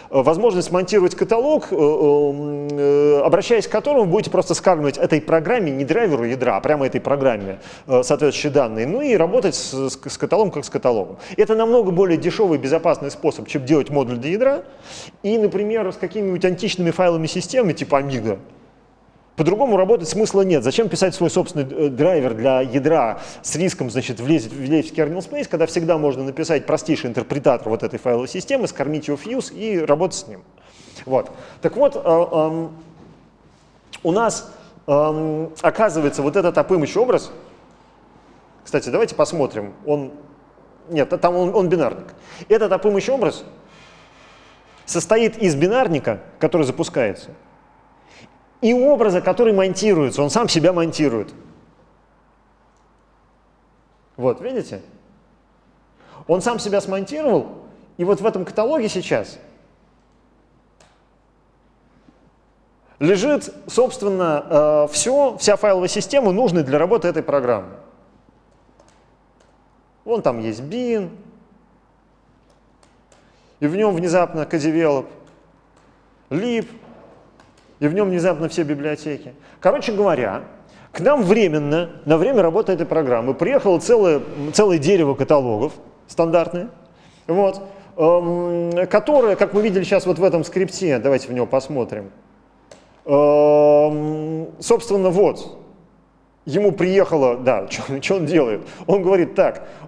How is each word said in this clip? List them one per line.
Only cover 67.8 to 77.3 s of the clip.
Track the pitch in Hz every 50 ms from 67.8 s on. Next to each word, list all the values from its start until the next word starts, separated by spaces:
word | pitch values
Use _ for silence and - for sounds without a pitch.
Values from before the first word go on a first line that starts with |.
| - - _ _ _ _ _ _ _ _ _ _ _ _ _ _ _ _ _ _ _ _ _ _ _ _ _ _ _ _ _ _ _ _ _ _ _ _ _ _ _ _ _ _ _
Вон | 220 233 220
там | 170 147 123 117
есть | 110 113 110 113
bin, | 131 143 202 240 254 240 233 214 190 170 - - - - - - _ _ _ _ _ _ _ _ _ _ _ _ _ _ _ _ _ _ _ _ _ _ _ _ _ _ _ _ _ _ _ _ _ _ _ _ _ _ _ _ _ _ _ _
и | 147 147
в | 165
нём | 196 220 214 190
внезапно | 165 175 175 165 180 175 165 165 160 147 -
kdevelop, | - 165 143 160 156 160 165 156 143 135 131 - - - - - _ _ _ _ _ _ _ _ _ _ _ _ _ _ _ _ _ _ _ _
lib, | 131 165 208 247 240 226 196 - - - - - - - - - - - _ _